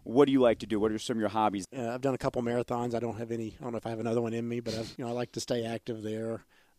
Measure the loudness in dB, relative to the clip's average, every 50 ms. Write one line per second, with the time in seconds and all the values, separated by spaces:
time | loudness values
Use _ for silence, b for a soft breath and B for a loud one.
0 | b 2 6 6 8 8 8 6 6 6 6 4 0 -2 0 2 2 2 0 -2
1 | -4 -2 -2 0 0 0 2 4 4 4 2 0 -4 -6 -6 -6 -4 -4 -4 0
2 | 0 0 0 2 0 -2 -2 0 0 0 0 0 0 0 -2 -2 -2 -2 -2 -2
3 | -2 -2 -4 -6 -6 -6 -4 -4 -4 -6 -8 -10 -8 -8 -6 -6 -6 -6 -6 -4
4 | -2 0 0 2 0 0 -2 -4 -4 -4 -4 -4 -4 -4 -4 -4 -6 -8 -8 -8
5 | -6 -4 -4 -4 -4 -4 -6 -8 -4 -2 -2 -2 0 -2 -4 -6 -6 -8 -8 -6
6 | -6 -6 -4 -4 -4 -4 -6 -8 -10 b b b b b b